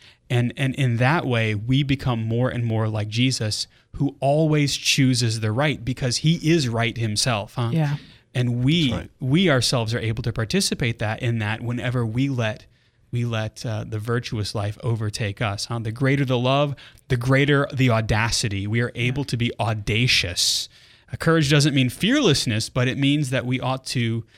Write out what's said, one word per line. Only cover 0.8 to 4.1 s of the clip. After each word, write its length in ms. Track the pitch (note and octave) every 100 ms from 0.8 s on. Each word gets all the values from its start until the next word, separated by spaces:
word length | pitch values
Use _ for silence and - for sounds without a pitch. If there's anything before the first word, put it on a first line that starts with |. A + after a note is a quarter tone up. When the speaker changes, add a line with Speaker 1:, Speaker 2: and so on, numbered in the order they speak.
| C3 A#2
Speaker 1:
that 260 | B2 E3
way, 300 | - A#2+ A2
we 280 | G#2 A#2 C3+
become 400 | C#3 C3+ C3+ A#2
more 280 | A2 A#2 B2
and 140 | A#2+
more 240 | A#2+ A2 A2
like 200 | G#2+ G#2+
Jesus, 600 | A2 C3 B2 A2 - - _ _
who 220 | - C#3